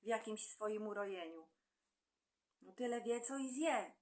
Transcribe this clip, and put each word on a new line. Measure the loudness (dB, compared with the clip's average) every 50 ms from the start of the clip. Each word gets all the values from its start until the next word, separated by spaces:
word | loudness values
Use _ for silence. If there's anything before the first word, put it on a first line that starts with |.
w | 0
jakimś | 0 0 0 0 -4 -4 -4 -2 -4
swoim | -4 -2 -2 -2 0 0 -2 -4
urojeniu. | -2 -2 -2 -2 -2 -4 -6 -8 -8 -12 -14 _ _ _ _ _ _ _ _ _ _ _ _ _ _ _ _ _ _ _ _ _ _ _
No | -20 -20 -6
tyle | -2 0 0 0 0
wie, | 2 2 0 2
co | 2 0 0 0
i | 0 2
zje. | 2 4 4 4 4 4 2 -2 -8 _